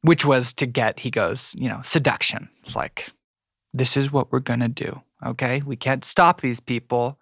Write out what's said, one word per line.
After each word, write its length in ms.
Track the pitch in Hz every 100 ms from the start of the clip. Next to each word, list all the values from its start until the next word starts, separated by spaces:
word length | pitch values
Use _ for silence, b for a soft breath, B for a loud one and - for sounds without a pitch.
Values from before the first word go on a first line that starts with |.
which 220 | 156 165
was 280 | 143 131 123
to 120 | - 131
get, 320 | 120 110 -
he 140 | 127
goes, 420 | 110 92 120 - -
you 120 | 127
know, 140 | -
seduction. 640 | 131 160 135 117 - - - _
It's 120 | -
like, 360 | - - - - _ _ _ _ _ _
"This 240 | 127 131 139
is 140 | 139
what 220 | 143 127
we're 80 | 131
gonna 280 | 135 120 120
do, 340 | - - - _ _
okay? 380 | - 123 127 131
We 120 | 143 131
can't 280 | - 131
stop 360 | - - 170 175
these 180 | 131 117
people. 580 | - 120 _ 123 120 143